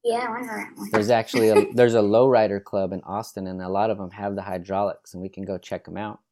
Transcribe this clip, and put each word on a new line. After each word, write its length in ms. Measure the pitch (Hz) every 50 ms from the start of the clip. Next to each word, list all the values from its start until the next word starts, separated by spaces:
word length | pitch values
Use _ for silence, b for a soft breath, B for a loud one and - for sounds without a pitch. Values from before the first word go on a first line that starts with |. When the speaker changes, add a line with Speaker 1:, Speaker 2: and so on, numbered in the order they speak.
| -
Speaker 1:
Yeah, 220 | 233 226 240 247
I 20 | 233
wanna 240 | 226 240 254 240 214
rent 240 | 208 - - -
one. 120 | - - -
Speaker 2:
There's 180 | - 107 104 110
actually 400 | 120 113 113 - - 123 113 110
a, 160 | 107 104 101 -
Speaker 1:
<laughs> 40 | 123
Speaker 2:
there's 220 | 120 123 120 113
a 40 | 113
lowrider 640 | 104 101 104 117 127 135 127 117 110 101 101 98 -
club 300 | - - 101 95 90 98
in 80 | 92
Austin, 460 | - - 95 107 113 - - 101 95
and 140 | 92 92 92
a 80 | 92 90
lot 200 | 95 98 107 113
of 100 | 104 101
'em 120 | 98 90
have 240 | 95 101 101 101 101
the 60 | 98
hydraulics, 720 | 92 101 92 92 87 95 98 98 104 98 - - _ - -
and 80 | 90 92
we 60 | 95
can 140 | _ - 98
go 120 | 95 95
check 300 | 90 - - 95 87 _
'em 100 | - -
out. 220 | 95 107 107 101 _ _ _